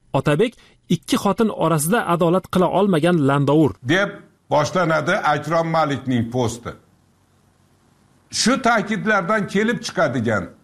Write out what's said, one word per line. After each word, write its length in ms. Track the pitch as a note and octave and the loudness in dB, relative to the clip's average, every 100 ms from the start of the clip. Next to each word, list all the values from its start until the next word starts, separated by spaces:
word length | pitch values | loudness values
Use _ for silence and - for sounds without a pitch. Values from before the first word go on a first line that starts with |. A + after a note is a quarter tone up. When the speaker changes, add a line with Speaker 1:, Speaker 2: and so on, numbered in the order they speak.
| _ | _
Speaker 1:
Otabek 400 | C#3 D3+ D3 A#3+ - - _ - | -2 0 0 0 -2 -20 _ -4
ikki 280 | F3 - B3 | -4 0 0
xotin 260 | G3+ F#3+ A3 | 0 0 -2
orasida 580 | - D#3+ D#3+ D#3 A3+ F#3 | 0 0 0 0 -2 0
adolat 380 | E3+ E3+ F#3 - | 0 2 0 0
qila 140 | F#3 E3+ E3+ | 0 2 2
olmagan 480 | G3+ E3 E3+ F3 C3+ | 2 2 2 2 2
landovur. 440 | C#3 C#3 D3+ C#3+ - | 2 2 4 2 0
Speaker 2:
Deb 260 | B2 - F#3+ - - _ - | -2 0 0 -6 -20 _ -2
boshlanadi 680 | C#3+ C#3+ F#3 E3 D#3+ C#3+ G#3 D#3 | 0 0 0 0 0 0 0 0
Akrom 340 | D3+ D3 E3 D#3+ | -2 0 -2 0
Malikning 640 | E3 D3+ C3 C3 B2 A2+ | 0 0 -2 -2 -2 0
posti. 400 | B2 A#2 - D#2+ - _ _ _ _ _ _ _ _ _ _ _ _ _ _ _ | -2 -4 -4 -14 -18 _ _ _ _ _ _ _ _ _ _ _ _ _ _ _
Shu 300 | - G#3+ C4 | -4 0 0
ta'kidlardan 840 | A#3 A3+ F#3+ G#3+ G3 G#3 F3 G#3+ F#3+ | 2 0 -2 -4 0 0 0 -2 -2
kelib 320 | F#3+ A3 A#3+ - | -2 -2 -4 -6
chiqadigan, 580 | - D3+ B2+ A2+ G#2 F2 - | -2 -2 0 -2 -2 -4 -16